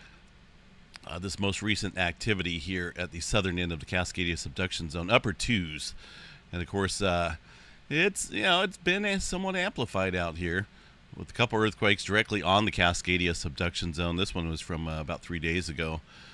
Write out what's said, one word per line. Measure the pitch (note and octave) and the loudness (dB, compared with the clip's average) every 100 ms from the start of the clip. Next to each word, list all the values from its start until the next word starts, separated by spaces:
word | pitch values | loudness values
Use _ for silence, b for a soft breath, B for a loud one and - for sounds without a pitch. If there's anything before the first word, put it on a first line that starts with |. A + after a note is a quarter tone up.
| b b b - - - - - - - - | b b b -20 -20 -20 -20 -20 -20 -20 -12
uh, | F2 | -8
this | F#2+ - | -6 0
most | G2 F#2 | 0 0
recent | G#2 G2+ G2 F2+ | 0 0 0 0
activity | F2 E2 - G2 F2+ E2 | 0 0 0 0 0 -2
here | D#2+ F#2 F2 - | -2 -4 -4 -4
at | F2+ | -6
the | F2 | -6
southern | - A2 F#2+ F2+ | 0 2 2 2
end | F2 | 0
of | D#2+ | -2
the | - | -2
Cascadia | F#2 F2 - F2 E2 | 0 0 0 0 -2
subduction | - - F#2 - E2+ | -4 -2 -2 -2 -4
zone, | E2 F2 | -4 2
upper | B2 A#2 | 4 4
twos. | E2+ - A2 E2+ D2+ - - B B B B B | 0 0 0 0 -6 -8 -10 B B B B B
And | F2 | -6
of | E2+ | -2
course, | G2 F#2+ - | 0 0 2
uh, | G2+ F2 E2+ D#2+ b b b b - | 2 2 0 -2 b b b b -4
it's, | D3 G3 G3 - | 2 2 0 -4
you | - | 0
know, | F#3+ F3 | 2 4
it's | G3 - | 2 0
been | F3+ F#3+ | 0 0
a | G#3 G3 | 0 0
somewhat | - F3+ F#3+ F#3 | -2 -2 -2 0
amplified | F#3 - A#2 - F#2+ | -2 -2 -2 0 0
out | F2+ E2+ E2 | 2 -2 -2
here | F2 F2+ G2+ b b b b - | 0 0 -2 b b b b -12
with | - | -10
a | |
couple | - A#2+ A2 | 0 2 4
earthquakes | A2 - G#2+ G2+ | 2 2 2 2
directly | - G#2 - G#2+ | 4 2 4 2
on | D#2+ G2 | 4 6
the | G#2+ | 4
Cascadia | - F2 E2+ - F2+ F2 | 4 4 4 2 2 2
subduction | E2 E2+ C2+ F2 - E2+ | 0 -4 -2 -2 0 -4
zone. | D2+ F2 | -2 0
This | F2 G2 | 0 0
one | F#2 E2 | -2 -2
was | D#2+ | -4
from, | - E2 D#2+ | -4 -4 -4
uh, | D#2 | -4
about | D2+ E2+ | -4 -6
three | - F2 | -6 -4
days | E2 F2 E2 | 0 -2 -2
ago. | D2+ D#2+ D#2+ B B B | -4 -4 -4 B B B